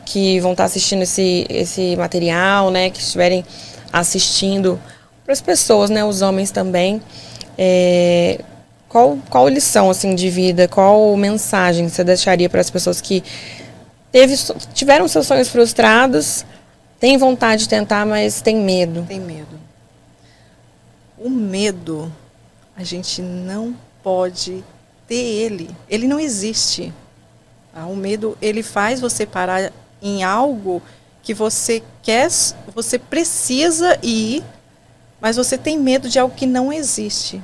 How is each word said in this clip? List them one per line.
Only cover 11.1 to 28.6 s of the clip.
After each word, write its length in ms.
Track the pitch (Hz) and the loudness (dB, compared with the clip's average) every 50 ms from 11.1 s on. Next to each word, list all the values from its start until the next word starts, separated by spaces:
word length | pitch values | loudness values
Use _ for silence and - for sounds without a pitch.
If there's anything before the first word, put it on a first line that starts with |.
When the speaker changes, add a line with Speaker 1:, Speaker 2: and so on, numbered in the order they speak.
| 208 | 4
Speaker 1:
mensagem 720 | 202 202 202 208 220 214 - - 196 185 180 175 170 170 170 | 4 2 0 0 -2 -4 -2 0 2 2 2 2 2 0 -2
você 160 | 165 - 180 | -2 -2 2
deixaria 460 | 175 185 180 - 208 185 180 175 175 | 2 2 2 4 2 2 2 2 2
pras 200 | - 190 180 - | 2 0 -2 0
pessoas 300 | - 185 175 180 180 - | -2 -4 -2 -2 -4 -4
que 220 | - - 196 185 180 - - - - - - - - - - - - - _ _ _ _ | -4 -2 -4 -4 -4 -6 -16 -18 -16 -18 -18 -20 -20 -20 -20 -20 -20 -20 _ _ _ _
teve 240 | - 254 262 262 277 | 6 8 8 8 6
so-, 200 | 262 - - - - - - - | 0 -2 -6 -8 -10 -10 -12 -8
tiveram 340 | - - 277 269 302 370 320 | -6 4 4 4 6 4 2
seus 200 | - 320 285 - | 2 0 2 2
sonhos 200 | 277 269 254 247 | 2 2 2 2
frustrados, 960 | - 240 233 233 - - 233 220 214 233 254 269 247 302 294 - - - - - - - - _ _ _ _ _ _ _ | 4 4 4 4 4 2 4 6 6 6 4 4 2 0 -2 -2 -6 -6 -8 -12 -20 -20 -20 _ _ _ _ _ _ _
têm 180 | - 247 269 269 | 2 4 4 6
vontade 460 | 269 262 254 247 - 226 220 220 220 | 4 4 2 2 2 0 2 0 0
de 60 | - | 0
tentar, 360 | - 214 208 202 214 202 208 | 0 -2 0 0 0 0 0
mas 360 | 214 214 214 208 208 208 - | 0 0 0 0 -2 -2 0
tem 140 | - - 214 220 | 0 0 0 2
medo? 480 | 208 190 185 185 180 170 165 170 170 170 | 0 0 2 0 0 0 -2 -6 -8 -8
Speaker 2:
Tem 120 | 196 190 | -10 -12
medo. 400 | 185 175 160 156 151 156 165 156 160 - _ _ _ _ _ _ _ _ _ _ _ _ _ _ _ _ _ _ _ _ _ _ _ _ _ _ _ _ _ - | -12 -12 -14 -14 -16 -18 -20 -20 -20 -20 _ _ _ _ _ _ _ _ _ _ _ _ _ _ _ _ _ _ _ _ _ _ _ _ _ _ _ _ _ -10
O 120 | 214 247 | -6 -4
medo, 840 | 269 247 220 196 185 196 208 214 196 180 170 160 160 151 156 165 156 - - _ _ _ _ _ _ _ _ _ _ | -2 -2 -2 -2 -2 -2 -2 -2 -2 -4 -8 -8 -8 -8 -8 -10 -12 -14 -20 _ _ _ _ _ _ _ _ _ _
a 80 | - 180 | -14 -12
gente 380 | 170 180 175 180 - - - | -10 -10 -10 -8 -8 -8 -8
não 540 | 180 180 180 180 180 185 190 208 220 233 247 240 - - _ _ _ | -8 -10 -8 -10 -8 -8 -8 -8 -8 -8 -10 -12 -16 -20 _ _ _
pode 600 | 196 185 185 185 180 180 185 - - 180 185 190 - - - _ _ _ _ _ _ | -4 -2 -2 -2 -4 -4 -8 -10 -10 -10 -12 -14 -18 -20 -20 _ _ _ _ _ _
ter 80 | 233 | -6
ele. 540 | 240 247 240 220 208 220 226 214 185 165 170 - - - - | -4 -4 -4 -4 -4 -4 -4 -6 -8 -10 -12 -14 -20 -12 -6
Ele 180 | - 220 226 254 | -6 -2 -2 0
não 120 | 285 294 | 0 0
existe. 720 | 320 302 240 196 190 220 220 - - - - - 175 165 165 - - _ _ _ _ _ _ _ _ _ _ _ _ _ _ | -2 -4 -4 -4 -6 -4 -4 -4 -2 -4 -4 -6 -8 -12 -12 -16 -20 _ _ _ _ _ _ _ _ _ _ _ _ _ _
Tá? 120 | 160 160 | -16 -12
O 100 | 170 190 | -10 -10
medo, 420 | 196 190 196 208 220 208 220 208 - | -8 -6 -6 -6 -4 -4 -6 -6 -4
ele 220 | - 214 214 214 | -4 -4 -4 -4